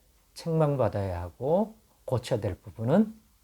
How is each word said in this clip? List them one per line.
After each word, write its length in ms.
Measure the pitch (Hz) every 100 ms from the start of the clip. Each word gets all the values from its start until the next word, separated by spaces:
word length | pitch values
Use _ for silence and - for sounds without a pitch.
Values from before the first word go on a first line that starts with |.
| _ _ _
책망받아야 880 | - 170 160 147 143 110 101 98 87
하고 560 | 87 - 127 175 220 - _ _ -
고쳐야 340 | 120 - 123
될 160 | 98 90
부분은 580 | - - 113 175 220 - _ _